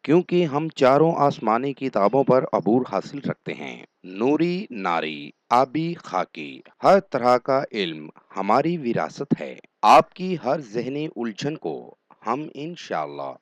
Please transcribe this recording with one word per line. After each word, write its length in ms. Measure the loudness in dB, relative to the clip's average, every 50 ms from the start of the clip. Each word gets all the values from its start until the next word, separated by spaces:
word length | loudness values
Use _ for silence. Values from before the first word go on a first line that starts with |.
| 2
क्योंकि 380 | 4 2 2 2 2 0 0 0
हम 220 | 0 -2 -4 -4 -4 -2
चारों 360 | 2 4 6 6 6 4 4 2 2 0
आसमानी 460 | 0 0 -2 0 0 0 0 0 -4 -6
किताबों 480 | -4 -8 -4 0 2 2 4 4 2 2
पर 220 | 4 2 2 2 0 -2
अबूर 300 | -2 2 2 2 2 0 0
हासिल 340 | -4 -6 -6 -6 -14 -8 -8
रखते 260 | -8 -8 _ _ -12
हैं। 320 | -12 -10 -12 -14 -14 -16 -20 _ _ _ -18 -16 -6 -2
नूरी, 480 | 0 0 2 2 2 0 0 -4 -6 -10
नारी, 600 | -10 -6 -4 -2 -2 -2 -2 -4 -8 -10 -14 -16 _ _ _ _
आबी, 400 | 2 2 2 2 0 -4 -4 -4 -6 -10 -12
खाकी, 580 | -6 -4 -4 -4 _ -8 -14 -14 -14 -16 -18 _ -20 _ _
हर 160 | 4 6 6 4 4 _
तरह 240 | -6 0 4 4 4 4
का 240 | _ 0 0 0 -2 -4 -4
इल्म 360 | -4 -4 -4 -6 -10 -14 -18 _ -20 _ _ -8
हमारी 420 | -4 0 2 2 2 2 0 -4 -4
विरासत 560 | -4 -4 -2 -2 -4 -6 -8 -12 -4 _ -4 -4
है। 180 | -4 -14 -14 -18 -20 _ _ _ 6
आपकी 480 | 8 8 8 8 _ _ -8 -6 -6 -6 -4 -2
हर 160 | -2 -4 -4 -6 -8
जहनी 380 | -8 -6 -6 -4 -6 -6 -8 -8 -6
उलझन 400 | -6 -6 -6 -6 -6 -6 -6 -6 -6
को 160 | -8 -8 -8 -8 -12 -18 -20 _ _ _ _ _ -6
हम 240 | -4 -4 -4 -6 -12 -12
इंशाअल्लाह 760 | -12 -12 -12 -12 -14 -10 -8 -6 -6 -6 -6 -8 -10 -12 -12 -12 -16